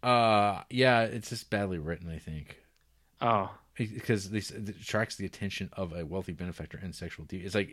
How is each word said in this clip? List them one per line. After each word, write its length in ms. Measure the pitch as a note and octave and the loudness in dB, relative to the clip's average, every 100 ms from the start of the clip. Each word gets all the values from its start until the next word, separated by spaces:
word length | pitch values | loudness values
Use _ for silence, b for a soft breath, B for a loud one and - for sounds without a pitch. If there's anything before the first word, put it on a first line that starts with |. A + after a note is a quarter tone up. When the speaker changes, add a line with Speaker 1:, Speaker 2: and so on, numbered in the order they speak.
Speaker 1:
Uh, 600 | B2 B2 A2+ G#2+ G#2 F#2+ - | 6 6 8 6 6 2 -4
yeah, 320 | B2 B2+ A#2+ | 4 6 6
it's 280 | A2+ A#2 G#2 | 4 -2 -6
just 180 | A#2 - | -10 -2
badly 280 | G#2+ G2+ F2+ | 0 0 -2
written, 320 | D2+ E2+ E2+ | -2 -4 -6
I 80 | E2 | -8
think. 400 | - D#2 D2 - _ _ _ _ _ _ | -8 -8 -10 -16 _ _ _ _ _ _
Speaker 2:
Oh. 300 | B2+ A2+ F#2+ - _ | 2 4 2 -6 _
Speaker 1:
Because 560 | - A2+ G2+ - A2 F#2+ | -6 -4 -4 0 0 2
this, 200 | G#2+ G2 | -4 -4
it 180 | G#2 G#2 | -8 -8
attracts 480 | G#2 G#2+ G#2+ A2 - | -8 -4 -2 -2 -4
the 80 | |
attention 460 | F#2+ - G2+ - F#2 | -8 -4 -6 -4 -8
of 200 | - F#2 E2+ | -6 -6 -4
a 80 | |
wealthy 280 | D#2+ F#2 F#2 | -6 -6 -6
benefactor 460 | D#2+ F2+ E2+ D#2 D2 | -6 -8 -8 -10 -10
and 120 | F#2+ | -10
sexual 300 | E2 F2 - | -8 -10 -10
deviant. 220 | D2+ F#2 F#2 | -10 -8 -2
It's 80 | |
like, 160 | G2 G2 | -2 -2